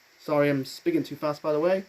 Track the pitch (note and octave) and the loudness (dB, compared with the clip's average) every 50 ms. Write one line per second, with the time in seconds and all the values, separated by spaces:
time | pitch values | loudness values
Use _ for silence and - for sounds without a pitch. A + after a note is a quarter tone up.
0 | _ _ _ _ - - D3+ D3 C#3+ C#3+ C#3+ C#3 C3 - - - - E3+ E3+ D#3+ | _ _ _ _ -8 -2 2 2 2 4 2 0 -2 -6 -10 -8 -4 0 0 0
1 | C3+ - D3 C#3+ - D3+ D3 C#3+ - D#3+ D3+ D3 D#3 F3+ F#3+ F#3+ G3 | 0 -2 -6 -6 -4 -4 -4 -4 -2 -2 0 2 2 2 2 0 -2